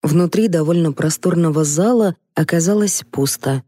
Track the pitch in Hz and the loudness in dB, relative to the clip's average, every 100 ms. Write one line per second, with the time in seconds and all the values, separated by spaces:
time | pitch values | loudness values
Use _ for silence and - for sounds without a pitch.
0 | - 156 175 208 220 170 151 175 165 135 | 0 0 2 0 0 2 2 2 0 0
1 | 160 - 180 170 165 151 151 147 202 247 | -4 -2 -2 2 2 0 0 0 2 2
2 | 208 170 _ - 160 170 165 208 208 - | 0 -2 _ -4 0 0 2 2 0 -4
3 | - - 139 - 143 135 | -8 -4 -4 -2 -4 -4